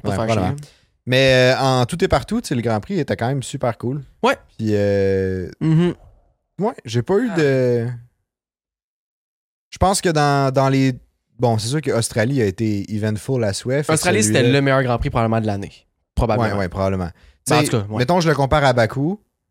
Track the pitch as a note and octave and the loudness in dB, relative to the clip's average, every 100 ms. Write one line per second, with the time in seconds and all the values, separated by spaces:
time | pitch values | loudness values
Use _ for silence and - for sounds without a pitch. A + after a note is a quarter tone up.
0 | G#2 G2 A2+ A2 F#2 C#3+ - _ _ _ | -6 -4 0 0 0 -4 -10 _ _ _
1 | - B2+ C3+ B2+ B2+ A#2+ C3+ B2+ A#2+ E3+ | 0 2 6 6 4 4 2 2 0 -2
2 | F#3+ D3 A2+ A3+ - B2+ A2+ G#2+ - G3 | 0 0 0 -6 -2 -2 0 -2 -2 -4
3 | C3+ G2+ A#2 C#3 - C#3 B2 - A#2 C#3+ | -4 -2 -2 -4 -6 -4 -4 -4 -6 -8
4 | C3 _ A#3+ - _ - A2 G#2 G2+ G2+ | -10 _ -2 -2 _ -6 -2 2 2 2
5 | G2 F#2+ F#2+ F#2 E2+ - D#3 D#3+ F3 - | 2 0 -2 -4 -8 -4 0 2 2 -2
6 | - _ _ _ _ - G#3 C#4 A#2+ A#2 | -12 _ _ _ _ -6 -6 -6 -6 -4
7 | A2+ G3+ B3 E3+ C#3+ C3 B2+ A#2+ A#2+ A#2+ | 0 0 0 0 2 2 2 0 -2 -8
8 | - _ _ _ _ _ _ _ _ _ | -16 _ _ _ _ _ _ _ _ _
9 | _ _ _ _ _ _ _ - F#3 G3 | _ _ _ _ _ _ _ 0 0 2
10 | F3+ D#3 D3 C#3+ C3+ C3+ C3+ C3+ C3+ B2+ | 0 2 2 2 0 2 2 2 0 -2
11 | - _ _ - B2 A2 A2+ D#3 C3+ A2 | -10 _ _ -2 0 0 -2 -4 -2 -2
12 | - A#2+ A#2 C#3+ G2+ F#2 A2 G2+ - G#2 | 0 0 0 0 0 0 -2 -2 -4 -4
13 | G#2+ G#2+ - C3 G#2+ F#2 A#2+ C#3 D3+ D#3 | -4 -4 -4 -2 -2 -4 -4 -4 0 0
14 | F3+ G3 G#2+ C3+ B2 C#3 C#3 C3+ B2+ A#2+ | 0 0 2 2 2 2 2 2 0 -2
15 | C#3 B2+ A2+ A2+ G#2+ G2 G2+ - _ _ | -2 0 0 0 -2 -4 -8 -16 _ _
16 | _ - A#2+ A2 A2 G2+ F2+ G2 F#2+ F#2+ | _ -2 0 2 0 0 -2 -2 -2 -2
17 | F2 - _ _ - B2 C3+ A#2+ G2+ A2 | -6 -10 _ _ 0 0 2 -2 -2 -2
18 | B2 F3+ D#3+ C#3+ C3 D3+ C#3 A#2+ A2 C3 | 0 2 2 2 2 2 4 4 2 0
19 | D3 G#3 _ _ _ | -4 -4 _ _ _